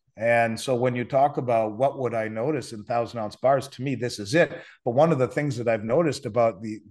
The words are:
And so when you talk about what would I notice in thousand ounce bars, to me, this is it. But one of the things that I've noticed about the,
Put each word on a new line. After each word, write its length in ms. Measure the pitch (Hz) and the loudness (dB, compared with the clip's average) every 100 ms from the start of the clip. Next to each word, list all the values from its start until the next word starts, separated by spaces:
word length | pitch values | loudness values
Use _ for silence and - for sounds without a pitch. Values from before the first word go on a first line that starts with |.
| _ | _
And 460 | 98 117 117 117 107 | -4 2 4 2 0
so 140 | - | -2
when 200 | 120 127 | 0 0
you 120 | 120 117 | -2 0
talk 320 | 135 143 147 | 2 2 2
about 400 | 123 113 110 107 | 0 2 0 0
what 200 | 139 - | -2 0
would 140 | 120 | -4
I 160 | 113 110 | -2 -4
notice 460 | 110 135 143 - | -4 -2 -2 -6
in 100 | 110 | -10
thousand 360 | 101 120 113 117 | -4 -4 -2 -6
ounce 140 | 104 | -8
bars, 320 | - 127 139 - | 0 2 2 0
to 140 | - | -8
me, 120 | 139 | -6
this 240 | 123 120 104 | -4 -4 -6
is 160 | 101 | 0
it. 260 | 160 156 - - - | 2 2 -2 -16 -8
But 60 | 123 | -2
one 200 | 120 165 | 4 4
of 80 | 135 | 4
the 80 | 127 | 0
things 300 | 151 147 117 | 0 -2 -2
that 120 | 113 | 0
I've 160 | 110 | -2
noticed 420 | 110 147 160 - 120 | 0 2 2 -2 -4
about 340 | 117 117 95 | 2 2 0
the, 200 | 110 107 101 | -8 -12 -10